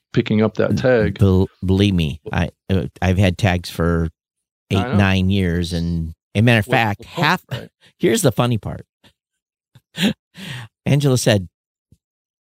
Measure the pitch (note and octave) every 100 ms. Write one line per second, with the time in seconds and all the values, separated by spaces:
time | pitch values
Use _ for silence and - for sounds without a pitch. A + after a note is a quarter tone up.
0 | _ - A#2 G#2+ A2 - G2+ G2+ B2+ B2
1 | G#2+ G2 G2 F#2 F#2+ - F#2 F#2+ G2+ F#2
2 | D#2 - - F2+ E2+ - - F#2+ C2 -
3 | F#2 F#2 G2 F2 G2+ F2+ E2+ - E2+ E2+
4 | E2 - _ _ _ _ - - A#2+ G2+
5 | G2 F#2+ F#2 G2 F2+ E2+ E2+ F2 E2+ E2+
6 | D#2+ - _ G2+ A#2 A#2 G2+ C3 A2+ G2+
7 | - - D3 F#3 - B2 A2+ _ _ -
8 | E3+ A3+ D#3 - B2 A#2 - C#2+ - _
9 | _ _ _ _ _ _ _ _ _ -
10 | F3+ - _ - F#3 B2+ A2+ _ - C#3
11 | C#3+ B2 - G#2 F2+ _ _ _ _ _
12 | _ _ _ _